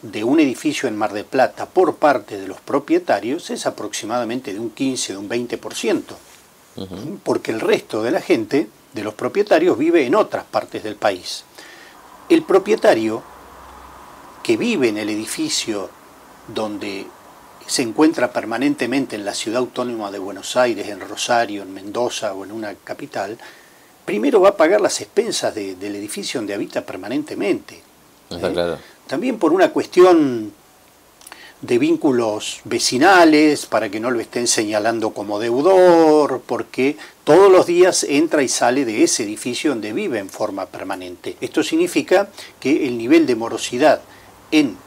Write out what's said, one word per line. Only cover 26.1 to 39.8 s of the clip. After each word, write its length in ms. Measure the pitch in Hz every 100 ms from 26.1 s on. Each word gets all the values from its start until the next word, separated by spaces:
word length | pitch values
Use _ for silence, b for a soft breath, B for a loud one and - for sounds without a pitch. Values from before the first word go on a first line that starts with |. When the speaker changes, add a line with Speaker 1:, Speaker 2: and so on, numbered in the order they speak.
| - 196 131
Speaker 1:
donde 140 | 104
habita 320 | 101 - 135 -
permanentemente. 960 | 92 98 135 147 - 196 139 - - _ _ _ _ _
Speaker 2:
Está 200 | 85 90
Speaker 1:
¿Eh? 40 |
Speaker 2:
claro. 240 | 80 87 78 B B _
Speaker 1:
También 320 | 135 240 240
por 160 | 165
una 160 | 180 180
cuestión 800 | 151 - - 180 170 143 120 107 104 _ _ _ _ _ _ B B B B
de 160 | 139 123
vínculos 840 | 147 165 160 123 117 107 - -
vecinales, 1040 | - - - 123 165 185 165 151 151 143 -
para 220 | 113 107
que 100 | 107
no 100 | 117
lo 100 | 123
estén 280 | 104 - 120
señalando 640 | - 107 107 107 113 110
como 260 | - 104 104
deudor, 1040 | 117 120 156 190 180 170 160 151 143 127
porque 540 | - 117 113 - 131 147 B B
todos 280 | - 156 196
los 160 | 185 -
días 360 | 175 180 - -
entra 320 | 143 160 156
y 60 | 127
sale 360 | - 123 127
de 200 | 127 110
ese 180 | 165 -
edificio 480 | 107 107 - 123 156
donde 240 | 123